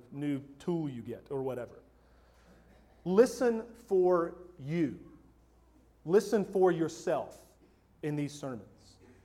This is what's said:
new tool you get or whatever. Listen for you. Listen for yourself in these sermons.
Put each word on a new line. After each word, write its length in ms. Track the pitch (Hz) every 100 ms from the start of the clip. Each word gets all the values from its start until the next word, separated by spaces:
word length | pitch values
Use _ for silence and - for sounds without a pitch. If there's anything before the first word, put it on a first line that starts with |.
| -
new 300 | 139 147 139 135 -
tool 280 | - 170 151
you 120 | 123
get 280 | 117 101 -
or 120 | 139
whatever. 380 | 131 123 113 - - _ _ - _ _ - - - - - - 170
Listen 560 | 190 254 - 240 226 - - -
for 460 | 190 180 175 - - - -
you. 400 | 135 170 143 101 - - - _ _ _ _ _ _ _
Listen 400 | 151 202 214 220
for 260 | 185 196 185
yourself 680 | 165 156 - 185 139 107 - - _ _ _ _ _
in 140 | 151 147
these 160 | 143
sermons. 680 | - 139 113 - - - - - -